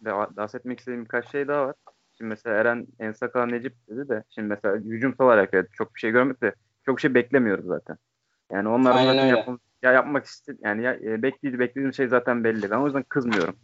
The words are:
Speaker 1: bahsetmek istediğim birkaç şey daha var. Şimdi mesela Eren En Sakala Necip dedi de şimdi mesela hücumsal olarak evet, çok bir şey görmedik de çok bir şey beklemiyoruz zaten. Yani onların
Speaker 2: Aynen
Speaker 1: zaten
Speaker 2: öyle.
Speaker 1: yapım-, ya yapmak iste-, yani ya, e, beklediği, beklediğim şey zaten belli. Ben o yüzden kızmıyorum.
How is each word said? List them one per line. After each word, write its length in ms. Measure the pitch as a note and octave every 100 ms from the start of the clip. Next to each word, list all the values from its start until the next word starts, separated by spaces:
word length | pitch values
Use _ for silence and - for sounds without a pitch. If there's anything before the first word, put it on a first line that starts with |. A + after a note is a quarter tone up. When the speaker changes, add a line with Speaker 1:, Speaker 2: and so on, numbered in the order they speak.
| A2 G2+ G#2+ -
Speaker 1:
bahsetmek 420 | G#2 A#2+ B2 A#2+
istediğim 260 | - A#2+
birkaç 260 | A2+ A#2+ A#2
şey 180 | C#3+ C#3
daha 180 | D3 C3+
var. 80 | D3+ - _ _ _
Şimdi 100 | A2+
mesela 280 | G#2+ A#2+ G#2+
Eren 300 | A2+ A#2+ - _
En 140 | A2
Sakala 340 | G#2+ A#2+ B2+ A#2+
Necip 280 | A#2+ B2 B2+ _
dedi 200 | A2 C#3+
de 160 | A2 -
şimdi 180 | - G#2+
mesela 280 | G#2 G#2+ G#2
hücumsal 480 | G#2+ A2+ C3 -
olarak 240 | C3 A2+ G2
evet, 140 | F#2 F2+
çok 220 | - G#2+
bir 60 | -
şey 100 | A#2
görmedik 320 | A#2 C3+ B2+
de 120 | A2 - _ _ -
çok 100 | B2+
bir 60 |
şey 120 | D3+
beklemiyoruz 520 | B2+ A#2+ C3+ A#2 F#2+ F2+
zaten. 300 | E2 - D#2 _ _ _ _ _
Yani 160 | G2 G#2+
onların 280 | A#2+ C3 B2
Speaker 2:
Aynen 160 | C3
Speaker 1:
zaten 140 | C3 C3+
Speaker 2:
öyle. 120 | B2
Speaker 1:
yapım-, 220 | A#2+ B2 _ _
ya 100 | B2+
yapmak 320 | B2+ B2 C#3+
iste-, 320 | - - - C3
yani 220 | A2 G#2
ya, 120 | A#2+
e, 280 | B2 G#2+ A2
beklediği, 360 | C3 C3+ C#3+ B2
beklediğim 360 | B2 C3+ C3+
şey 140 | B2+ B2+
zaten 360 | B2 A#2+ A#2+
belli. 260 | A2+ A2+ G2+
Ben 60 | G#2+
o 100 | C#3+
yüzden 160 | C3+
kızmıyorum. 540 | B2+ D3+ A#2+ G#2+ E2 G#2